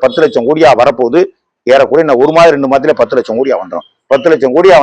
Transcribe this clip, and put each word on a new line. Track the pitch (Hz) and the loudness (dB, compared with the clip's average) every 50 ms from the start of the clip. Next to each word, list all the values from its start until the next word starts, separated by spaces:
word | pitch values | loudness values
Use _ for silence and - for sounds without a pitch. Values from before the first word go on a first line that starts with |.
| - | -2
பத்து | 131 120 - 160 | -4 -2 -2 -2
லட்சம் | 151 151 139 117 | -2 -2 -4 -4
கோடியா | 127 156 156 160 147 127 110 | -2 -2 2 2 2 2 2
வரப்போகுது. | 120 139 123 120 123 117 123 170 190 - _ _ _ _ _ _ _ | 2 0 0 -2 -4 -2 0 -2 -2 -2 _ _ _ _ _ _ _
ஏறக்குறைய | 120 127 135 135 - 127 156 160 | 0 2 2 2 0 0 0 0
இன்னும் | 151 135 120 135 | 0 0 0 0
ஒரு | 147 156 | 0 2
மாதம் | 165 170 170 147 | 2 2 2 2
ரெண்டு | 143 139 131 | 0 -2 -2
மாதத்துல | 139 139 143 160 143 - | -2 -2 0 -2 -2 -2
பத்து | 123 110 - | -4 -2 -2
லட்சம் | 127 113 - 110 117 | -4 -4 -4 -6 -6
கோடியா | 135 135 120 95 92 | -4 -4 -4 -6 -6
வந்துடும். | 90 85 85 - _ _ _ _ _ 135 | -10 -14 -14 -14 _ _ _ _ _ -4
பத்து | 135 143 165 | -2 0 0
லட்சம் | 160 131 131 131 127 | 0 0 -2 -2 0
கோடியா | 160 175 190 180 156 | 2 4 4 4 4